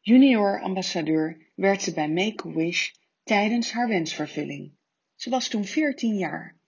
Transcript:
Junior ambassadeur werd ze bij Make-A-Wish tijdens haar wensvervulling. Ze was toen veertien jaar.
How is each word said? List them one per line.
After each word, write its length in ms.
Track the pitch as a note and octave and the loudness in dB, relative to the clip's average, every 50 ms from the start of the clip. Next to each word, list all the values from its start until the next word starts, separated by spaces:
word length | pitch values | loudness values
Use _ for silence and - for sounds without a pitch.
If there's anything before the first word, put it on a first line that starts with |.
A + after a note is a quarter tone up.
Junior 600 | _ - A#3 B3+ C4+ C#4 B3+ A3 G3+ G3 G3 - | _ 6 8 8 8 8 6 6 4 2 0 0
ambassadeur 880 | - - F#3+ F#3 F#3 - - F3+ D#3+ D3+ D#3+ D#3+ D#3 D#3+ E3+ - _ _ _ | -4 -4 -4 -4 -4 -4 -4 -4 0 2 2 2 2 0 -4 -10 _ _ _
werd 280 | - F#3 G3 G3 F#3+ G3 | 0 2 2 2 2 -2
ze 120 | - E3 | -6 -4
bij 140 | D#3+ D3+ D3+ | -4 -2 -2
Make-A-Wish 800 | D#3 F3 F#3+ G#3+ G#3+ - - E3+ D#3+ D#3+ D#3+ E3 E3+ - - - - _ _ _ _ _ _ | 0 0 0 -2 -4 -6 -10 -6 -2 -2 -2 0 0 -2 -4 -4 -6 _ _ _ _ _ _
tijdens 500 | - A3 G3+ G#3 G#3+ A#3 A#3+ A3+ - - | 0 0 2 2 2 0 0 -2 -2 -4
haar 160 | A#3 A#3+ A#3 | -4 -2 0
wensvervulling. 840 | A3 F3+ D#3+ D#3 - - D3+ D3 - D3+ D3 C#3+ C#3+ C#3+ C#3+ D3 _ _ _ _ _ _ _ _ _ | 0 0 -2 -2 -4 -6 -8 -6 -6 -8 -6 -6 -8 -12 -12 -16 _ _ _ _ _ _ _ _ _
Ze 160 | _ - - | _ -6 -4
was 180 | A#3+ B3+ B3 - | -2 -2 -2 -2
toen 160 | - A3 G3+ | -4 -4 -4
veertien 520 | F#3+ - D#4 D#4 D4 C4+ - - A#3 G#3+ | -2 -2 0 0 0 -2 -2 -2 -2 0
jaar. 400 | G3+ F#3 D#3 D3 D#3+ E3 - - _ _ | 0 -2 -4 -4 -8 -10 -12 -20 _ _